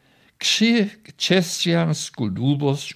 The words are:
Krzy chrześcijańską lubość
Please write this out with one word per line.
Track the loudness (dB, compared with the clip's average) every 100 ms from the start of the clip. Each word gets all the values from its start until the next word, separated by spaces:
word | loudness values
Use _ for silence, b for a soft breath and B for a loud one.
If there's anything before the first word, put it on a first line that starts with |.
| b b b b
Krzy | -2 2 2 2 0 -4 -20 -4
chrześcijańską | 2 2 2 -2 0 0 0 -2 -6 -4 -4
lubość | 0 0 2 0 -2 -6